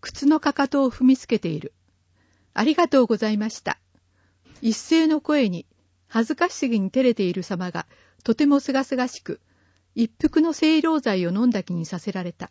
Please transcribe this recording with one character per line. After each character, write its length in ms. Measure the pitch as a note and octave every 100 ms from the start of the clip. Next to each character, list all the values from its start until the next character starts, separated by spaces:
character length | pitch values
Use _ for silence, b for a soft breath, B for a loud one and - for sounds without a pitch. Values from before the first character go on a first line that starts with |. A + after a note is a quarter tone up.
靴 260 | - - C#4+
の 140 | D#4
か 120 | D4+
か 160 | - C#4
と 160 | C#4+
を 60 | C4+
踏 140 | -
み 120 | B3+ C4
つ 100 | -
け 120 | A3
て 100 | E3+
い 120 | D#3
る。 140 | C#3 _ _ _ _ _ _ _ _
「あ 100 | -
り 100 | A#3
が 140 | D#4+ F4
と 140 | C#4
う 40 | B3
ご 100 | G#3+
ざ 140 | G#3+
い 60 | G#3+
ま 120 | G#3+
し 100 | -
た」。 180 | - - _ _ _ b b b b b
一 160 | A3+ G#3+
斉 300 | - D#4+ D#4+
の 140 | D4+
声 280 | - D4+ A3+
に 180 | F3 - _ _ _ _
恥 200 | A3+ A3+
ず 80 | C#4+
か 120 | F4
し 60 |
す 140 | - C4+
ぎ 120 | A3+
に 100 | G3
照 120 | B3+
れ 120 | C4
て 80 | A#3
い 100 | F#3+
る 100 | F3+
様 280 | F3+ F3+ F3+
が 160 | - - b b b
と 100 | -
て 120 | A3+ D4
も 140 | C#4
清 220 | C#4 C4+
々 240 | C4+ B3+ B3+
し 140 | -
く、 180 | - - _ _ _ _ _
一 160 | - A#3 _
服 200 | D4+ -
の 120 | E4
清 280 | D4+ D#4 D#4+
涼 200 | E4 D#4+
剤 260 | B3+ G3 E3+
を 60 |
飲 140 | F#3+ B3
ん 40 |
だ 120 | G#3+
気 120 | -
に 120 | F3 E3
さ 120 | F3+
せ 140 | G#3
ら 100 | F#3+
れ 100 | F3
た。 180 | - F3+